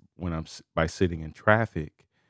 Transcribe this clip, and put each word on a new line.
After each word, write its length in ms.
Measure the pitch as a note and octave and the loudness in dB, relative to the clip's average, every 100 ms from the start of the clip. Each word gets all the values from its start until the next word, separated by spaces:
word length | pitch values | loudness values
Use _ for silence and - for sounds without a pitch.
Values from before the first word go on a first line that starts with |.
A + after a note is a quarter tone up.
| _ - | _ -10
when 160 | F2 | -6
I'm 120 | E2 | -6
s-, 180 | D#2 - - | -8 -16 -6
by 120 | - E2 | 0 0
sitting 340 | - F#2 E2 | 2 0 0
in 120 | D#2 | -8
traffic, 720 | - - G#2+ A2+ - D#2 _ _ _ _ | -2 4 4 2 -4 -10 _ _ _ _